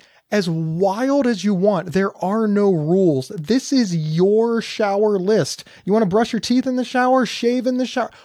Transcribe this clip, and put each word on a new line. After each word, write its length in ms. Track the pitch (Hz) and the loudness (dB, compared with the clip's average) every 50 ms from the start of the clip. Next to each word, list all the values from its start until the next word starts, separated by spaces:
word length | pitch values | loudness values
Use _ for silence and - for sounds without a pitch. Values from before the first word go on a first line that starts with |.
| _ _ _ _ _ - 208 | _ _ _ _ _ -4 -2
as 180 | 208 185 185 | -2 0 0
wild 720 | 160 165 165 160 160 170 196 190 190 220 254 269 277 285 254 | -2 -2 -2 -4 -2 0 0 0 0 0 0 0 0 2 2
as 200 | 247 233 180 170 | 0 0 0 0
you 100 | 208 202 | -2 0
want. 380 | 175 185 208 202 170 - 180 139 | 2 2 2 2 0 -2 -2 -2
There 240 | 185 196 196 - - 175 | 0 0 0 -2 -4 -4
are 240 | 185 208 226 220 214 | -2 0 0 0 0
no 240 | 202 202 202 196 190 | 2 2 2 2 2
rules. 560 | 156 147 156 180 196 190 170 143 131 135 - | 2 0 2 2 4 4 4 2 0 -2 -6
This 440 | 208 165 151 147 226 262 - - 285 | -10 -10 -2 0 0 0 0 0 0
is 220 | 262 233 185 170 | 0 0 0 0
your 680 | 165 156 156 156 165 180 196 208 220 226 233 233 233 | -2 -2 -2 0 2 2 4 4 2 2 2 0 -2
shower 600 | - - - - 214 196 196 202 214 214 208 190 | -4 -6 -4 -2 -2 0 0 0 0 0 0 0
list. 440 | 180 196 220 202 139 - - - - - - - - | 0 2 2 2 2 -2 -4 -12 -14 -20 -20 -12 -4
You 80 | 180 202 | 0 2
wanna 140 | 226 226 | 2 2
brush 260 | 175 180 220 233 - - | 2 2 0 0 0 -2
your 80 | 214 | -4
teeth 260 | - - 247 254 - | -2 0 0 0 0
in 80 | 262 254 | 0 -2
the 100 | 254 240 | -4 -4
shower, 400 | - - 247 254 254 262 262 240 | -2 -2 0 2 2 2 2 2
shave 380 | - - - 240 233 247 254 214 | 0 -4 -2 -2 0 0 0 0
in 100 | 254 254 | -2 -2
the 100 | 254 262 | -2 -4
shower, 240 | 233 - 254 220 - - - | -4 -2 -4 -6 -6 -8 -20